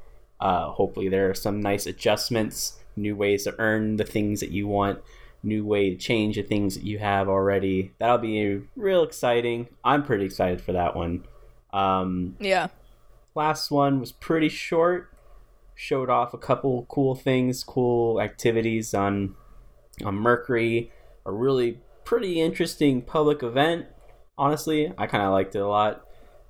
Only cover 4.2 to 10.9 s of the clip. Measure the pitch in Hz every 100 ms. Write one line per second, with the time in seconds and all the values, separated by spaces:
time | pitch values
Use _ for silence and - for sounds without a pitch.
4.2 | 104 101 - 95 101 101 98 95 - -
5.2 | - - 104 107 104 104 98 90 - 117
6.2 | 107 104 98 107 101 95 98 104 104 98
7.2 | 98 98 98 98 95 95 95 - 113 120
8.2 | 113 107 104 101 - - 202 185 156 -
9.2 | 127 120 120 117 120 - 123 143 143 107
10.2 | 95 - 92 90 - 90 87